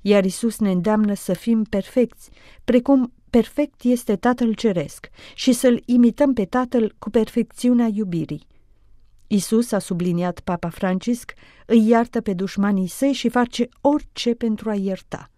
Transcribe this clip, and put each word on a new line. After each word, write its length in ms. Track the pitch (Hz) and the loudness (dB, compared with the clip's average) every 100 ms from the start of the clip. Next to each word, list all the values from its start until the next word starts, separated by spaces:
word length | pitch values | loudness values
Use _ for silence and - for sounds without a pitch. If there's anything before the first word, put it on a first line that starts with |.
iar 240 | 196 202 190 | 4 4 2
Isus 340 | - 233 - | -2 -4 -2
ne 120 | 208 | 0
îndeamnă 420 | 185 175 214 208 | 0 0 0 0
să 200 | 202 - | -2 -4
fim 300 | 180 - 226 | -4 0 0
perfecți, 640 | 214 202 - 262 233 - - _ - - | 0 -4 -2 0 0 -4 -20 _ -20 -10
precum 500 | - 247 247 277 240 _ _ | 2 2 4 2 2 _ _
perfect 540 | 240 220 - 294 _ | 0 2 -2 -4 _
este 320 | 247 247 - 202 | 0 0 0 0
Tatăl 380 | 240 247 233 | 0 0 -2
Ceresc, 560 | 214 226 175 147 - - - - - | 0 -2 -2 -6 -12 -20 -20 -20 -2
și 160 | - | 0
să-L 300 | 247 254 240 - | 2 2 2 2
imităm 480 | 247 240 233 285 | 4 4 4 0
pe 120 | 240 190 | 2 -2
Tatăl 500 | 254 247 240 214 - | -2 -2 -2 -2 -6
cu 100 | - | -2
perfecțiunea 800 | 233 220 - 233 - 247 247 226 | -2 0 -2 -4 -2 0 2 0
iubirii. 540 | 208 208 170 151 151 _ _ _ _ _ - _ _ - | -2 -4 -4 -6 -10 _ _ _ _ _ -20 _ _ -2
Isus, 440 | 202 - 220 240 | -2 2 0 0
a 80 | 202 | -4
subliniat 600 | - 175 175 170 175 175 | -2 -4 -2 -2 -2 -6
Papa 300 | - 175 170 | -6 -6 -6
Francisc, 640 | - 190 185 - 240 - - - _ - | -4 -2 -2 -2 -4 -6 -20 -20 _ 2
îi 220 | 233 220 | 4 6
iartă 340 | 233 240 233 | 2 2 -4
pe 120 | 220 | -4
dușmanii 540 | 180 190 - 202 196 185 | -4 -4 -2 0 0 -2
săi 240 | - 277 | -2 -2
și 180 | 254 233 | 0 -2
face 380 | 247 240 - 233 _ | 0 -2 -2 -6 _
orice 520 | 285 294 - - 240 | 0 0 -4 -6 -4
pentru 360 | 233 233 214 220 | -2 -4 -4 -4
a 60 | 208 | -4
ierta. 520 | 196 185 - - - | -4 -6 -10 -14 -14